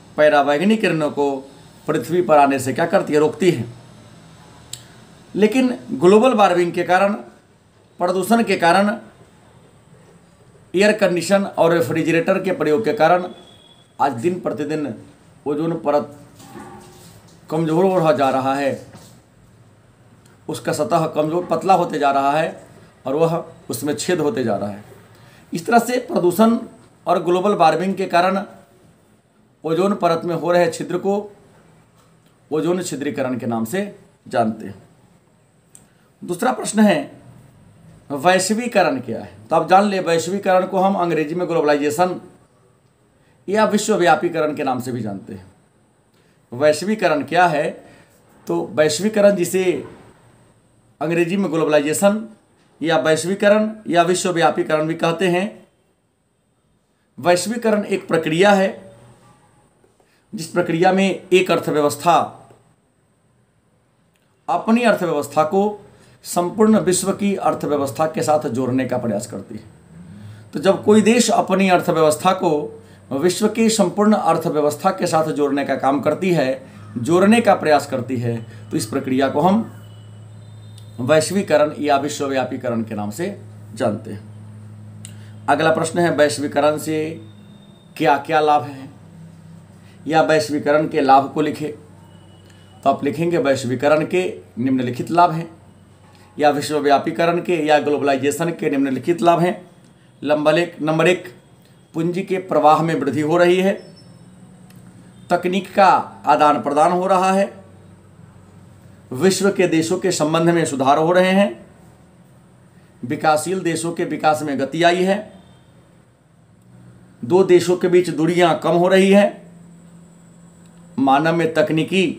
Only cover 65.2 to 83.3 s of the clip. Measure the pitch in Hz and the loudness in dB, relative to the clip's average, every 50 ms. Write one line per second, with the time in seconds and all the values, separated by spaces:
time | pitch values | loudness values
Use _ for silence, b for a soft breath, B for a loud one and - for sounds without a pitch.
65.2 | 147 - - 156 156 208 - 196 202 208 208 - - b b b b b b b | -4 -4 0 0 0 2 2 0 0 0 -4 -8 -16 b b b b b b b
66.2 | b - - 175 180 180 - 202 214 220 220 208 160 175 180 - - 190 190 - | b -8 -4 -4 -4 -2 0 2 4 4 4 4 2 2 0 0 0 -4 -4 -2
67.2 | 202 202 196 - - 156 151 - - 143 147 143 139 135 - - 156 156 - - | -2 -2 -2 0 -2 -2 -2 -2 -4 -4 -2 -2 -4 -4 -4 -4 -4 -4 -2 -4
68.2 | - - 151 151 151 147 117 123 131 120 123 131 131 117 127 123 123 117 104 101 | -2 0 0 0 0 -2 -4 -2 -2 -2 0 -2 -2 -2 -4 -4 -4 -4 -4 -6
69.2 | 104 - 113 101 98 - 110 107 - - - - _ - - - B B B B | -6 -8 -12 -14 -14 -14 -16 -18 -18 -20 -20 -20 _ -20 -20 -20 B B B B
70.2 | B B B B B B - 151 143 190 196 165 - - 208 220 196 202 233 247 | B B B B B B -8 -2 2 2 2 2 4 4 6 6 6 6 4 4
71.2 | - - - - 175 - 190 185 196 190 180 170 165 - 165 160 156 151 151 - | 4 2 2 0 0 0 2 2 2 4 4 2 2 2 2 4 4 4 2 2
72.2 | - 185 190 190 175 170 156 147 151 - - B B B B B B - 131 139 | 2 0 0 0 0 0 0 -2 -4 -6 -12 B B B B B B -8 -6 0
73.2 | 151 180 185 - 214 214 214 226 226 220 214 - 196 175 165 202 208 214 214 190 | 0 0 0 2 -2 -2 0 2 2 2 2 2 0 0 2 0 2 2 2 2
74.2 | - 160 165 165 - 170 143 151 147 147 147 - - 190 190 - - - 160 160 | 2 0 0 0 0 -2 -2 0 0 0 -2 0 -2 -2 -2 -2 -4 0 0 0
75.2 | 160 156 143 135 147 143 131 143 139 135 135 131 - 131 143 147 120 156 147 - | 0 0 -2 -2 0 0 0 -2 -2 -2 -4 -2 0 0 0 0 0 -2 -2 0
76.2 | 185 190 170 160 139 131 135 - - B B B B B B 123 117 127 165 180 | 0 0 0 0 0 -2 -2 -6 -8 B B B B B B -8 -2 0 2 4
77.2 | 190 196 220 233 - 202 185 - - 156 151 143 - - 135 127 120 127 131 117 | 6 6 4 4 4 2 2 2 2 2 2 2 2 -2 -6 -6 -6 -6 -6 -6
78.2 | 120 117 117 113 107 B B B B B - - - - 131 135 135 135 131 127 | -4 -4 -4 -6 -8 B B B B B -6 -6 -6 -4 -6 -6 -4 -2 -2 0
79.2 | 135 135 131 143 156 185 196 220 110 - - - - - - - - - - - | 0 0 0 0 2 2 2 2 -2 -4 -10 -20 -20 -20 -20 -20 -20 -20 -20 -20
80.2 | - - - - - - - - - - - - - - - - 127 127 156 156 | -20 -20 -20 -20 -20 -20 -20 -20 -20 -20 -20 -20 -20 -20 -12 -6 0 2 2 2
81.2 | 156 - 180 202 190 - 156 147 147 147 - - 147 147 143 135 135 147 143 - | 2 0 -2 -2 -2 2 2 2 2 2 -2 -4 -2 0 0 0 0 -2 -6 -6
82.2 | 147 135 135 131 127 127 139 123 120 123 117 113 113 110 113 104 104 104 107 - | -4 -4 -2 -2 -4 -4 -6 -8 -6 -4 -4 -4 -6 -6 -6 -8 -8 -8 -6 -8
83.2 | 170 196 | -8 -8